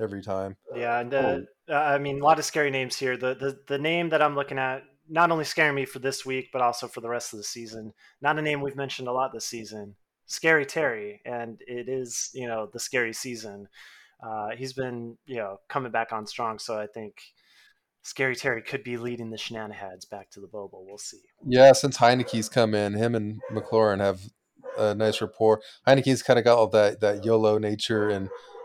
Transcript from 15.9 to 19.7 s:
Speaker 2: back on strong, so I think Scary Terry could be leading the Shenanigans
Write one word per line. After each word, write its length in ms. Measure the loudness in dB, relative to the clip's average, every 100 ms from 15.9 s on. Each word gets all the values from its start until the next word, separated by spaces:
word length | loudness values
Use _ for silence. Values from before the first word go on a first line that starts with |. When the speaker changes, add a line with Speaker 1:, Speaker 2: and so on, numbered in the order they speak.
Speaker 2:
back 200 | -2 -2
on 140 | -4 -8
strong, 320 | -6 -6 -6
so 200 | -6 -6
I 80 | -6
think 340 | -10 -14 -14 -20 _ _ _ _ _ _ _
Scary 340 | -12 -4 -2 -2
Terry 260 | -2 -4
could 200 | -4 -8
be 140 | -6 -8
leading 340 | -6 -8 -8
the 60 | -10
Shenanigans 640 | -10 -10 -10